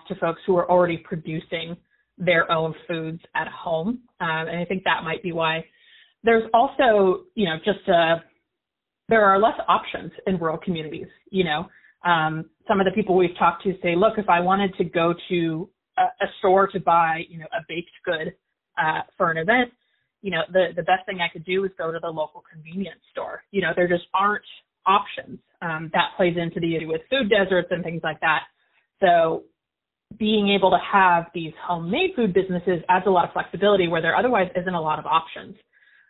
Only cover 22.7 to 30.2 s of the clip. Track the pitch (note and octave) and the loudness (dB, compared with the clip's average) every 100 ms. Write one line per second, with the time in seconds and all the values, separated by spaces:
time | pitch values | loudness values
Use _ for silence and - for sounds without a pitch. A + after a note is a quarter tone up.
22.7 | F3+ F#3 - _ - - - - G3 E3 | -10 -10 -12 _ -12 -12 -12 -8 -4 -2
23.7 | F3 F3 F3 - F#3+ G3+ G#3 - - _ | 0 2 0 -2 0 0 0 -6 -20 _
24.7 | _ - G3+ G#3 - - - _ - F3 | _ 2 2 0 -14 -14 -16 _ -10 -6
25.7 | D#3+ D#3+ F#3 D#3 - F3+ E3+ E3+ E3+ E3 | -6 -4 -2 0 0 0 0 -4 -4 -2
26.7 | E3 D#3+ D#3+ - C4+ G#3+ G#3 F#3+ F#3 F3 | -2 -4 -8 -4 -2 2 2 2 0 0
27.7 | F3 F3 E3 E3 D#3 E3 D#3 - _ _ | -4 -6 -6 -6 -4 0 0 -2 _ _
28.7 | _ _ - F#3 E3+ E3 E3 - _ _ | _ _ 0 4 4 2 -2 -8 _ _
29.7 | _ _ _ - - | _ _ _ -18 -4